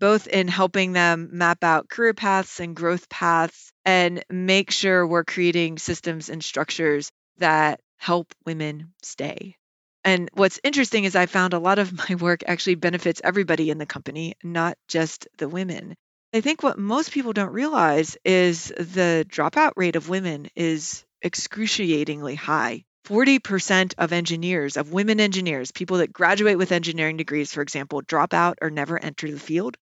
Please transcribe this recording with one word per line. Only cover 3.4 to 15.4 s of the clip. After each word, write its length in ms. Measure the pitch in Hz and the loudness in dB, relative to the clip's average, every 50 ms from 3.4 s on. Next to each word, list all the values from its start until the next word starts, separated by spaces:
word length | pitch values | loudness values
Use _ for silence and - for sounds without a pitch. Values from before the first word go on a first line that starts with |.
| 165 160 - - - - _ _ - | 2 0 -4 -10 -20 -20 _ _ 0
and 360 | 190 185 180 180 175 175 175 - - | 2 4 4 4 2 0 -4 -8 -8
make 420 | 180 185 185 185 185 196 196 - | -6 -2 0 2 2 2 2 0
sure 360 | - - - 196 185 180 175 165 | -2 -2 2 2 4 4 4 4
we're 160 | 170 170 165 | 2 0 0
creating 540 | - - 185 175 175 165 175 170 165 165 156 | 0 -2 0 2 2 2 2 0 0 -2 -4
systems 500 | - - 170 - - 170 165 160 156 - | -6 -6 -6 -4 -4 -6 -6 -6 -8 -10
and 160 | - 160 156 | -10 -10 -10
structures 640 | - - 147 151 - - - 165 156 147 147 147 - - _ _ _ _ - | -6 -4 -4 -4 -4 -2 -2 0 0 0 0 -2 -6 -14 _ _ _ _ 0
that 420 | 180 160 156 156 156 151 147 - _ _ _ | 2 2 4 4 4 2 0 -2 _ _ _
help 380 | _ - - 175 175 165 - - _ _ | _ -2 0 0 0 -2 -4 -12 _ _
women 480 | 165 165 160 156 151 147 151 160 165 180 _ | -8 -6 -6 -6 -6 -8 -10 -14 -18 _ _
stay. 540 | - - - - 135 143 - - - 196 180 _ _ _ _ _ _ _ _ _ - | -18 -14 -10 -8 -8 -8 -8 -10 -14 -16 -18 _ _ _ _ _ _ _ _ _ 0
And 260 | 190 190 180 175 - - | 2 2 2 0 -2 0
what's 260 | 190 196 190 - - | 2 2 2 2 0
interesting 440 | - 277 294 285 262 - - 220 202 | -2 0 0 0 0 2 0 0 0
is 100 | 190 180 | 2 2
I 100 | 185 180 | 2 2
found 280 | 175 - 190 180 185 180 | 2 2 0 0 0 0
a 60 | 170 | 0
lot 200 | 165 185 196 202 | 2 2 2 2
of 140 | 202 185 180 | 0 -2 -4
<laughs> 160 | 165 - - | -6 -6 -4
my 60 | 185 | -4
work 280 | 175 170 175 175 160 - | 0 0 0 0 0 -2
actually 300 | - 175 170 - 190 180 | -2 -4 -2 0 0 0
benefits 460 | 165 175 175 175 170 - 175 165 - - | 2 0 0 0 0 0 -2 -2 0 0
everybody 460 | - 180 202 196 165 165 156 160 156 | 0 0 2 2 2 0 0 0 0
in 80 | 151 156 | -2 -4
the 80 | 151 | -6
company, 500 | - - 135 - - 147 151 165 165 - - - | -10 -10 -10 -12 -10 -10 -8 -8 -8 -10 -10 -10
not 340 | 170 170 170 165 175 - - _ - | -6 -2 -2 -2 -2 -4 -6 _ -4
just 400 | - 165 160 156 - - - - _ | -2 0 0 -2 -4 -10 -18 -20 _
the 100 | - | -8